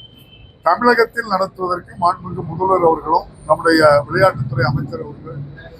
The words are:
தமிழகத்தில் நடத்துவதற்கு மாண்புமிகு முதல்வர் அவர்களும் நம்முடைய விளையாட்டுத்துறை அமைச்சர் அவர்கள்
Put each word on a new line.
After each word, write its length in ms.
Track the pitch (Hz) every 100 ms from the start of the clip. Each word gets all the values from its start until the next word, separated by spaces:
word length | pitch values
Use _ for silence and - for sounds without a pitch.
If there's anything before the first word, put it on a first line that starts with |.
| - - - - - _
தமிழகத்தில் 720 | 160 185 240 233 226 233 220
நடத்துவதற்கு 580 | 185 185 - 180 175 - -
மாண்புமிகு 420 | 170 180 175 175 165
முதல்வர் 360 | 160 185 185 170
அவர்களும் 400 | 156 151 170 - - -
நம்முடைய 340 | 156 165 160 156 147 143
விளையாட்டுத்துறை 580 | 147 190 180 - 165
அமைச்சர் 400 | 165 - - 123
அவர்கள் 340 | - - - 139 - - - -